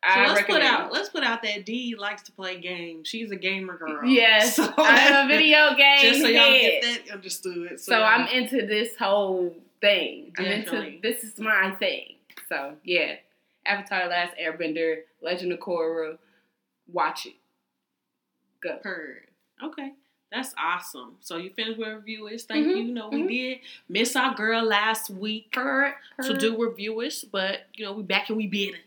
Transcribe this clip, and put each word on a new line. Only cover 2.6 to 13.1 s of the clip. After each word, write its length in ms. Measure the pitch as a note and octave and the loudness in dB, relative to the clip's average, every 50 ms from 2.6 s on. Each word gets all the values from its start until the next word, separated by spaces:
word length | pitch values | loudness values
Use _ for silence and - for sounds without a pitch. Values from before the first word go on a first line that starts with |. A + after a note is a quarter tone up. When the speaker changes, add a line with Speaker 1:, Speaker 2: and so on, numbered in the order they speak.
Speaker 1:
games. 480 | E3+ F3+ F3+ F3 E3+ E3+ E3 D#3+ D#3 - | -10 -10 -10 -10 -10 -12 -12 -14 -12 -12
She's 220 | - A3+ A3+ G#3+ | -10 -10 -8 -8
a 60 | G3+ | -10
gamer 400 | F#3 E3+ F#3 G3 G3 F#3+ F#3 F3+ | -6 -6 -4 -4 -4 -6 -10 -12
girl. 280 | E3+ E3 D#3 D#3 D3 D3 B3 | -10 -10 -10 -8 -4 0 4
Speaker 2:
Yes, 480 | C4 A#3+ A#3 A3+ A3 G#3+ G#3+ B3 - | 4 6 8 8 8 8 6 4 4
Speaker 1:
<laughs> 0 | |
So 160 | - - A3 - - | 2 2 2 2 2
Speaker 2:
I'm 480 | G#3 G#3+ A#3 B3 C4 C#4 C#4+ C#4 C#4 | 6 8 8 8 8 8 8 6 4
a 20 | C4 | 4
video 460 | D4 D#4 D#4 D#4 D4+ D4+ D4+ D4 C4+ | 4 4 6 6 8 8 6 6 6
game 260 | C4 C#4 C#4 C#4+ C#4+ | 6 8 8 8 8
Speaker 1:
just 200 | C#4 C4+ - C#4 | 8 6 6 6
so 80 | D#4 D4+ | 4 4
y'all 220 | C#4 C#4+ C#4+ C#4 | 6 6 8 8
Speaker 2:
head. 300 | C4+ C4 A#3 A3+ A3+ - - | 8 8 6 6 2 2 0
Speaker 1:
get 240 | A#3+ A#3+ A#3 - | -2 -4 -4 -8
that 60 | - G#3 | -12 -16
understood. 680 | G3+ F#3 F#3+ - - - F#3 F3 F3 E3+ F3 - - | -14 -10 -10 -12 -8 -8 -10 -10 -10 -12 -12 -14 -14
So, 120 | - - A#3+ | -2 0 2
Speaker 2:
So 100 | A3+ A3 | 2 4
I'm 260 | G#3+ A3 A#3+ B3+ A#3 | 4 4 4 2 0
into 380 | A#3+ B3+ A#3+ G#3+ B3+ C4+ - | 0 -2 -2 0 -2 -2 -2
this 300 | G3 G#3+ G#3 A#3 A#3+ - | 0 -2 -2 -2 -4 -6
whole 580 | - A#3 G3 G3 G#3 G3+ F#3+ F#3+ F#3 F3+ F3 E3+ - _ _ _ _ | -4 0 2 2 2 2 0 0 -2 -2 -4 -6 -10 _ _ _ _
thing. 520 | - G3+ G#3 F#3 D#3+ A2+ - - - - - - | 2 2 4 4 0 -4 -6 -10 -18 -14 -8 -6
I'm 60 | F3+ | -4
into, 200 | F#3 G3+ G#3 G#3+ - | -2 -2 -4 -4 -4
Speaker 1:
Definitely. 300 | - - - - - E3 F#3+ | -4 -4 -6 -8 -12 -8 -6
Speaker 2:
this 220 | A3 A#3 - - | -6 -4 -4 -8
is 140 | A3 - - | -14 -14 -8
my 340 | G#3+ A3 G#3+ G3 F#3+ F#3+ G3 - | -2 0 2 2 2 0 -2 -4
thing. 360 | G#3+ F#3+ D3 - - - - _ _ _ - - - - | -4 -4 -4 -4 -10 -16 -20 _ _ _ -20 -20 -12 -8
So, 260 | E3+ D3 C#3 C#3 D3+ D3+ _ | -8 -8 -8 -8 -12 -16 _
yeah. 300 | - F3+ E3+ D3+ D3 | -4 -2 -2 -2 -2